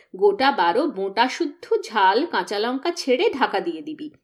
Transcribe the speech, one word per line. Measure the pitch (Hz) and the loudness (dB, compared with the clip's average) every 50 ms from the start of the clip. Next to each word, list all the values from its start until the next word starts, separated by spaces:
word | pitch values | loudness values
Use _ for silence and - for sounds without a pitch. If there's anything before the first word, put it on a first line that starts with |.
| _ _ - | _ _ -4
গোটা | 185 - 415 196 202 262 277 | 2 2 2 4 4 2 2
বারো | - - 175 170 170 233 320 311 | 2 2 2 2 2 2 0 -2
বোঁটা | 202 190 196 196 196 214 240 262 | -4 -4 -6 -4 0 0 0 0
শুদ্ধ | - - 339 294 285 _ - - 453 - | 0 -4 -6 -6 -6 _ -4 -2 -2 -2
ঝাল | 359 - - 220 196 190 196 233 311 | -2 -2 0 4 4 4 4 4 0
কাঁচা | 330 - 208 175 - 214 202 | 0 -2 -4 -2 -2 -4 -4
লঙ্কা | 208 240 254 269 - 349 | -2 -2 -4 -2 -4 -4
ছেড়ে | 339 - - 277 247 254 359 466 359 | -6 -4 0 0 2 2 2 0 2
ঢাকা | 262 247 202 - 196 | 2 0 0 0 -2
দিয়ে | 180 170 165 160 | -4 -4 -8 -8
দিবি। | 151 156 156 151 - 151 - _ | -10 -12 -12 -12 -14 -16 -16 _